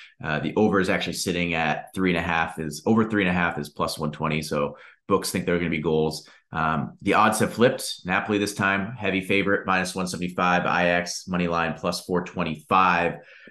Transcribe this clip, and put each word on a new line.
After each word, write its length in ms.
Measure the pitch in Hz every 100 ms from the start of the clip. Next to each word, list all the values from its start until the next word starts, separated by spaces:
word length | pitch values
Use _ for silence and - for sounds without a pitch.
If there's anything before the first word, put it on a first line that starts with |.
| - -
Uh, 180 | 80 76
the 120 | 80 -
over 240 | 107 98
is 100 | 92
actually 240 | 90 90
sitting 400 | 85 - 87 85
at 320 | 82 78 73 -
three 160 | 95 92
and 80 | 85
a 40 |
half, 360 | 85 82 80 -
is 240 | 78 73
over 240 | - 113 110
three 140 | 104
and 80 | 92
a 20 |
half 260 | 87 85 76
is 120 | 73
plus 260 | - 80 -
one 140 | 76
twenty. 300 | 76 78 78
So 340 | 78 76 71 - - - -
books 220 | 95 -
think 160 | 95 90
there 80 |
are 40 | 87
gonna 120 | 85
be 80 | 80
goals. 480 | 80 78 78 78 - - _
Um, 460 | 80 80 78 62 -
the 140 | 98
odds 240 | 95 110 110
have 160 | 101
flipped. 480 | - 123 - - -
Napoli 340 | 90 98 104 104
this 160 | 101
time, 380 | - 98 98 98 123
heavy 220 | 101 95
favorite, 440 | 90 98 95 98 -
minus 280 | 92 92
one 140 | 92 90
seventy-five. 540 | 90 87 90 90 90
Ajax, 640 | 87 87 87 87 87 - -
money 200 | 90 87
line, 260 | 82 82
plus 300 | 78 90 87
four 180 | - 90
twenty-five. 920 | 87 92 82 78 - 95 92 87 85 80 - - -